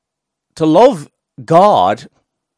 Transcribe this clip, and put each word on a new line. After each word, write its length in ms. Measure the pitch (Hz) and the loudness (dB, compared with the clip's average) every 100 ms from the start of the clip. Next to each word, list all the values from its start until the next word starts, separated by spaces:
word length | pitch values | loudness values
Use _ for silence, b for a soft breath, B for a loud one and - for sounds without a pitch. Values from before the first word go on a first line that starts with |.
| _ _ _ _ _ - | _ _ _ _ _ -8
To 100 | 156 | -2
love 440 | 165 254 185 143 _ _ - | 2 0 0 -10 _ _ -20
God 640 | 117 165 208 147 92 110 - _ _ _ _ | -2 0 2 2 -2 -4 -10 _ _ _ _